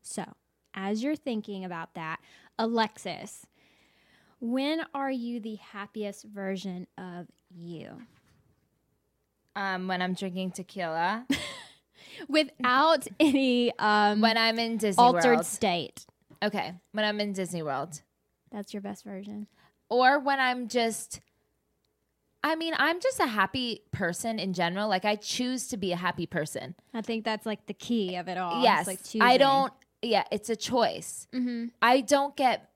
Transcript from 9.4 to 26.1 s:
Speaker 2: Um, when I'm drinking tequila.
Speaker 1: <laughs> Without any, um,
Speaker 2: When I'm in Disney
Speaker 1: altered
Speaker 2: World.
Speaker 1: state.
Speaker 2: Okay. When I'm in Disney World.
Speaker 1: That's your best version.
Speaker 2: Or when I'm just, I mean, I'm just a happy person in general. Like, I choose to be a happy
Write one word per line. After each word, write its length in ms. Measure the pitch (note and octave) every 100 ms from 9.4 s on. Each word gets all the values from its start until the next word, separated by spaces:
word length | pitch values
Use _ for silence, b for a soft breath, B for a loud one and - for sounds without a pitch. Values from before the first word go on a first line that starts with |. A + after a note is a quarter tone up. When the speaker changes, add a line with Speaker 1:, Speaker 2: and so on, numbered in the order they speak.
| _
Speaker 2:
Um, 320 | G#3 G3 F#3 F#3
when 140 | F3+
I'm 120 | F3+
drinking 380 | F#3 G3 F3 F#3
tequila. 760 | F3+ F3+ G3 E3 E3 E3+ A3 B3+
Speaker 1:
<laughs> 1000 | C4+ - - - _ _ _ - - E4
Without 800 | D4+ D4 _ B3 B3+ D#4 D#4 - -
any, 520 | D#4 C4+ C4 B3 A#3+ -
um, 440 | G#3 G#3 G#3 G#3
Speaker 2:
When 160 | A3+ A3+
I'm 200 | A3+ A3+
in 180 | A3+ A3+
Disney 260 | G#3 G3
Speaker 1:
altered 220 | B3 G#3 B3
Speaker 2:
World. 100 | A#3
Speaker 1:
state. 600 | - - G#3 F3 C#3 - - _ _ -
Speaker 2:
Okay. 320 | G#3 G3+ - F3+ _
When 100 | G#3+
I'm 140 | G#3+ G#3
in 140 | G#3
Disney 280 | F#3+ F3+ F3
World. 400 | D3+ C3+ C#3+ D3 _ _ _ _ _
Speaker 1:
That's 220 | G#3 G3
your 80 | G#3
best 220 | G3+ G3+
version. 440 | G#3 F#3+ G3+ G#3 G#3 b b _ _
Speaker 2:
Or 300 | A#3+ B3+ C#4+
when 200 | C4+ C4+
I'm 280 | B3+ B3 A#3
just, 520 | B3 A3+ G#3+ - - _ _ _ _ _ _ _ _ _ _ _ _
I 120 | D4
mean, 180 | D#4+ E4 D#4+
I'm 220 | C#4+ F4
just 200 | C5 -
a 80 | D#4
happy 540 | G#3+ F#3+ C4 B3 - _
person 480 | - F3 F3 A#3 A3
in 140 | F#3+
general. 340 | F3+ E3+ F#3 G#3+
Like, 160 | F#3
I 100 | G#3
choose 520 | G#3 - - B3+ B3+ -
to 80 | A3
be 140 | F#3
a 40 | F3
happy 280 | F3